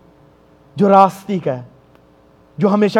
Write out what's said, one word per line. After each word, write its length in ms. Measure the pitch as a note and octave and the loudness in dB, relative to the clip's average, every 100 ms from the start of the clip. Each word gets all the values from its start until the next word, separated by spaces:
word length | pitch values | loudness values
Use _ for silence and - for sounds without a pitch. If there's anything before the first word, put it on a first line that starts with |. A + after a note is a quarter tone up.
| _ _ _ _ _ _ _ - | _ _ _ _ _ _ _ -4
جو 140 | G3+ | 2
راستی 500 | G3 F#3+ F#3 - F#3+ | 4 4 0 -8 -6
کا 140 | D3+ | -6
ہے، 100 | B2+ A#2+ _ _ _ _ _ _ _ _ - | -8 -12 _ _ _ _ _ _ _ _ -4
جو 160 | G3 | -2
ہمیشہ 260 | G#3 G#3 A3 | 0 0 -2